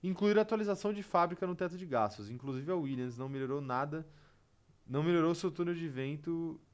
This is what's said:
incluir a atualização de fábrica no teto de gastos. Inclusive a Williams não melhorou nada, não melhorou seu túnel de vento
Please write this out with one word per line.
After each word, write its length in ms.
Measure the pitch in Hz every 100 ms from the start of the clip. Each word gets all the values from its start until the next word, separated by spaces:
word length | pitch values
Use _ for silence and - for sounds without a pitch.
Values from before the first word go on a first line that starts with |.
incluir 340 | 185 180 208 214
a 20 |
atualização 520 | 214 220 208 190 208
de 100 | 208
fábrica 420 | 190 175 170 175 185
no 100 | 180
teto 220 | 180 180
de 80 | 180
gastos. 440 | 123 104 104 104
Inclusive 420 | 120 135 131 147
a 40 | 180
Williams 420 | 139 127 123 120
não 100 | 135
melhorou 320 | 135 131 143
nada, 460 | 135 123 147 - - - - _ _ _ _ _ -
não 160 | 135
melhorou 300 | 160 170 160 170
seu 160 | 185
túnel 240 | - 175 170
de 120 | 165
vento 720 | 127 135 151 160 165 165 160 _